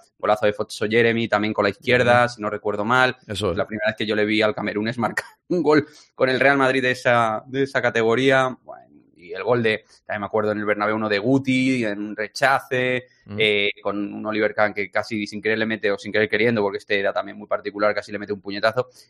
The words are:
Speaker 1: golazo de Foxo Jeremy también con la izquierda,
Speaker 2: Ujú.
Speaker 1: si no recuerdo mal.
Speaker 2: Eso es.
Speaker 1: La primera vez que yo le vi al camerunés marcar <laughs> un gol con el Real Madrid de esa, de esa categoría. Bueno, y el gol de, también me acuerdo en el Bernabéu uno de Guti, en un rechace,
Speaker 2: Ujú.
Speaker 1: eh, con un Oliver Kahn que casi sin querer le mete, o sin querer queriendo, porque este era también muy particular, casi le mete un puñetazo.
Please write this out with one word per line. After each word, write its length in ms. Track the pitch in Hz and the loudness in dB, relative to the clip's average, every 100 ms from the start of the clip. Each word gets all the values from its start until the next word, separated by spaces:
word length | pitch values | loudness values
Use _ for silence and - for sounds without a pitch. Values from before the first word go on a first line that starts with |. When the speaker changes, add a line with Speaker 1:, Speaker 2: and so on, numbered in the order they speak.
| - _ | -18 _
Speaker 1:
golazo 280 | 98 107 107 | -2 2 0
de 80 | |
Foxo 320 | 104 104 - 107 | -2 -8 -6 0
Jeremy 380 | 110 117 117 113 | 2 2 2 0
también 260 | 104 110 | 0 0
con 100 | 107 | 0
la 60 | 101 | -2
izquierda, 540 | 98 120 123 120 123 120 | -2 0 2 4 4 2
Speaker 2:
Ujú. 100 | 120 | -2
Speaker 1:
si 60 | |
no 80 | 104 | -6
recuerdo 360 | 104 107 101 104 | -4 -6 -4 0
mal. 320 | 127 127 - - | 2 2 0 -10
Speaker 2:
Eso 240 | 101 98 | -4 -2
es. 60 | 90 | -2
Speaker 1:
La 100 | 95 | -4
primera 200 | 104 107 | -2 -4
vez 80 | 107 | -4
que 80 | 110 | -2
yo 100 | 104 | 0
le 80 | |
vi 180 | 104 107 | 2 2
al 140 | 107 - | 2 0
camerunés 420 | 107 101 107 117 | -4 -4 -4 -2
marcar 280 | 107 - - _ | -2 -4 -10 _
<laughs> 100 | _ | _
un 120 | 180 | -2
gol 240 | 147 151 147 - - _ | 4 2 2 -10 -20 _
con 140 | 131 | 0
el 100 | 127 | 4
Real 180 | 135 139 | 4 4
Madrid 240 | 135 131 | 2 2
de 100 | 127 | 0
esa, 520 | 123 127 120 113 107 - | 0 2 2 2 -2 -6
de 160 | 127 | -4
esa 180 | 135 131 | -2 0
categoría. 760 | 120 117 113 117 135 131 131 120 | 0 2 2 4 4 4 2 -4
Bueno, 200 | - 64 - 73 _ _ | -16 -20 -20 -20 _ _
y 160 | 87 | -14
el 100 | 90 | -6
gol 180 | 98 123 | 0 2
de, 220 | 113 107 - - - | 2 0 -4 -20 -10
también 160 | 101 | -8
me 60 | 101 | -2
acuerdo 260 | 110 107 | -2 0
en 60 | 107 | -2
el 60 | 104 | -2
Bernabéu 300 | 101 104 110 | 0 0 0
uno 140 | 107 | 0
de 100 | 101 | 0
Guti, 640 | 107 135 135 131 131 131 | 2 2 2 0 2 0
en 160 | 110 101 | -2 -4
un 160 | 104 104 | -8 -6
rechace, 920 | 104 - 131 135 - 127 127 127 - _ - | -8 -2 0 0 0 -2 0 -2 -6 _ -12
Speaker 2:
Ujú. 100 | 101 | 0
Speaker 1:
eh, 340 | 107 104 101 101 | 2 2 0 -2
con 160 | 101 101 101 | -4 -4 -4
un 120 | 107 107 | -6 -4
Oliver 300 | 107 107 104 | 0 0 2
Kahn 180 | 104 | 0
que 160 | 101 95 | 0 -4
casi 380 | 110 104 110 104 | -4 -4 -6 -6
sin 140 | 104 | -4
querer 160 | 107 110 | -2 0
le 80 | 110 | -2
mete, 260 | 110 104 | -2 -2
o 60 | 98 | -2
sin 160 | 104 | -2
querer 160 | 101 107 | 0 0
queriendo, 320 | 104 113 113 | 2 2 2
porque 160 | 101 101 | 0 -2
este 200 | - 104 | -2 0
era 140 | 98 | 0
también 260 | 98 98 101 | -2 -6 -12
muy 100 | 104 | -6
particular, 460 | 104 104 101 104 | -6 -6 -2 0
casi 200 | 101 104 | 0 -6
le 60 | 104 | -10
mete 120 | 101 | -8
un 80 | 101 | -8
puñetazo. 480 | 101 101 107 120 - - - | -6 0 0 0 -6 -10 -14